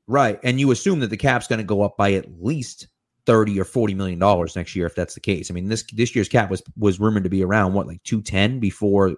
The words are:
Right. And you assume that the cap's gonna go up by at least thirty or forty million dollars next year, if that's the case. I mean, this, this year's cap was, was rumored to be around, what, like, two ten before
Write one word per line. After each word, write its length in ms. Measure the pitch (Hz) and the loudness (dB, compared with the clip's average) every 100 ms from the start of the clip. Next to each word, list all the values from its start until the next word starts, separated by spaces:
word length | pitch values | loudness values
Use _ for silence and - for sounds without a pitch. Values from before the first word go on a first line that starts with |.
| - | -2
Right. 340 | 135 120 98 | 2 2 0
And 180 | 127 127 | -2 2
you 100 | 139 | 2
assume 300 | 120 196 175 | 2 2 0
that 100 | 113 | -2
the 60 | 104 | -2
cap's 300 | 139 123 - | 0 0 0
gonna 180 | 113 | -4
go 180 | 101 101 | 0 0
up 140 | 101 - | 0 2
by 160 | 101 | 2
at 300 | 98 - 87 | 2 -2 -8
least 460 | 98 156 117 - - _ _ _ - | -4 -4 -6 -14 -20 _ _ _ 2
thirty 340 | 113 107 98 | 4 4 0
or 40 | |
forty 300 | 92 127 110 | -2 -2 -2
million 240 | 95 95 85 | -2 -4 2
dollars 380 | 98 92 82 92 | 2 4 0 -6
next 180 | 87 | -6
year, 120 | 92 85 | -4 -4
if 80 | |
that's 200 | - 85 | -4 -6
the 60 | - | -6
case. 300 | - 90 - | -4 -4 -6
I 40 | |
mean, 140 | 87 95 | -8 -6
this, 160 | 110 - | -6 -6
this 220 | 110 120 | -4 -2
year's 140 | 123 98 | 0 2
cap 220 | 127 98 | 2 0
was, 120 | 95 - - | -4 -8 -2
was 220 | 104 92 | 0 2
rumored 260 | 107 104 | 2 0
to 60 | 92 | 0
be 140 | 95 | 0
around, 300 | 92 107 95 | 0 2 2
what, 120 | 98 - | 0 -4
like, 160 | 87 | -8
two 200 | - 110 | -6 -6
ten 360 | - 95 107 131 | -2 0 0 0
before 520 | 101 - 104 98 95 | -4 -2 2 4 2